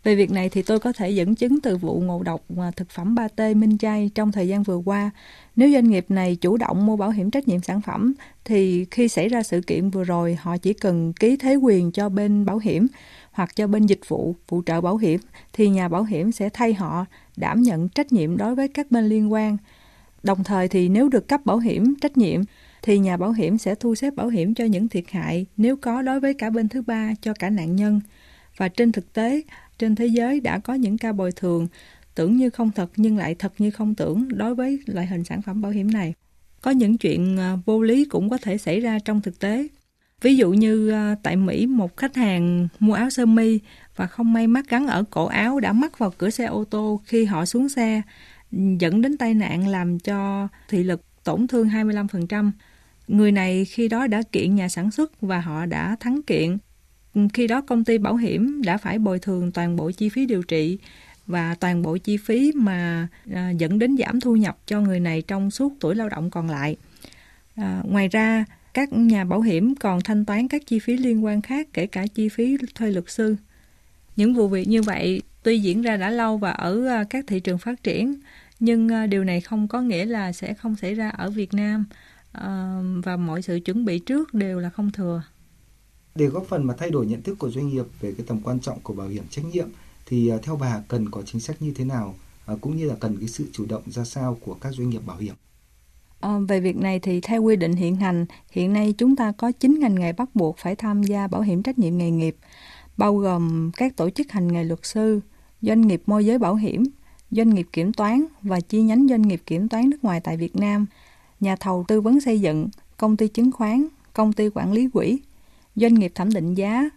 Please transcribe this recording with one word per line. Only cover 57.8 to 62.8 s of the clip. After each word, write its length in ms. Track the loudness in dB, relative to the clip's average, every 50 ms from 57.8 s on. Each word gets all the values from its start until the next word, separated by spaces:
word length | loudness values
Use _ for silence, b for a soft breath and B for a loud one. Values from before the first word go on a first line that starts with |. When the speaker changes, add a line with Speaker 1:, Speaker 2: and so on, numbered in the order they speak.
| 2
Speaker 1:
ty 140 | 2 2 2
bảo 180 | 2 0 0
hiểm 460 | 0 0 0 0 0 0 0 0 -2
đã 140 | 0 0 0
phải 220 | -2 -2 -4 -2 0
bồi 200 | 0 0 0 -2
thường 340 | -2 -2 -2 -2 -2 -2
toàn 240 | -2 -2 -2 -2 -2
bộ 140 | -2 -2 -4
chi 180 | -4 -2 -4 -2
phí 180 | 0 -2 0
điều 160 | 0 0 -2
trị 360 | -2 -2 -2 0 0 -2 -4 -6 B B B B B B B B _
và 280 | -6 -4 -2 -2 -2 -4
toàn 280 | -2 -2 0 0 0
bộ 140 | 0 0 -2
chi 200 | -4 -2 -2 -4
phí 360 | -2 -2 -2 0 2 2 2
mà, 560 | 2 2 2 2 2 0